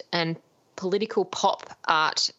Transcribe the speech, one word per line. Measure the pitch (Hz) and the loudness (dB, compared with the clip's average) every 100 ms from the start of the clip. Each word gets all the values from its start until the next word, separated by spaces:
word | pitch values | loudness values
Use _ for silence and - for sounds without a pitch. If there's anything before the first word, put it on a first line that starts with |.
| - | -2
and | 170 165 165 _ _ _ - | -2 0 -4 _ _ _ -8
political | 190 196 220 - 180 | -2 -2 0 0 0
pop | - 196 - - - - | 2 0 0 -8 -10 0
art, | 160 156 - - | 2 2 0 -2